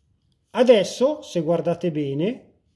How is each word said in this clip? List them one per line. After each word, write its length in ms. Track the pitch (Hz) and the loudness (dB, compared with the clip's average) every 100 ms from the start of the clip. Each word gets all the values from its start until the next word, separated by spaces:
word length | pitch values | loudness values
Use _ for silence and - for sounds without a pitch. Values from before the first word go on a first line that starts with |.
| _ _ _ _ _ | _ _ _ _ _
adesso 720 | 202 247 226 180 - 262 302 | 0 4 6 4 0 -2 -2
se 180 | - 175 | -6 -6
guardate 500 | 156 170 165 170 180 | -2 -2 -2 -4 -4
bene, 600 | 151 143 139 185 269 - _ _ | -4 -4 -2 -4 -6 -14 _ _